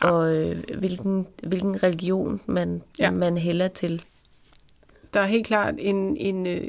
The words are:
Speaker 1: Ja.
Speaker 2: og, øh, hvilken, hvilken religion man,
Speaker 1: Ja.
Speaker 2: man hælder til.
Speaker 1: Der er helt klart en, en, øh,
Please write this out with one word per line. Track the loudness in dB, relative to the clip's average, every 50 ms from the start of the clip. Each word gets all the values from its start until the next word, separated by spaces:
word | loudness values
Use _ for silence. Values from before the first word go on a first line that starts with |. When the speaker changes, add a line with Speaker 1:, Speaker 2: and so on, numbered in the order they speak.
| 2
Speaker 1:
Ja. | 4
Speaker 2:
og, | 4 4 4 2 2
øh, | 2 0 0 -2 -4 -6 -8 -6 -4
hvilken, | -2 -2 -2 -2 -2 -2 0 0 -2 -4 -10 -12 -6
hvilken | -4 -2 0 0 -2 0 2 2
religion | 2 2 0 0 0 0 0 0 -2 -4 -6 -4
man, | -2 -2 0 0 0 -4 -6 -8 -10 -4 0
Speaker 1:
Ja. | 0 0
Speaker 2:
man | 2 2 2 2 0 0
hælder | 0 0 0 0 0 -2
til. | -2 -4 -4 -4 -4 -6 -8 -12 _ _ _ _ _ _ _ -20 -20 _ _ _ _ _ _ _ -20 -20 -18 -2 0
Speaker 1:
Der | 2
er | 2
helt | 4 2 2 2 2
klart | 2 2 2 0 -2 -2
en, | 0 0 2 2 2 0 -2 -2
en, | -2 -2 -2 0 -2 -2
øh, | -2 -2 -4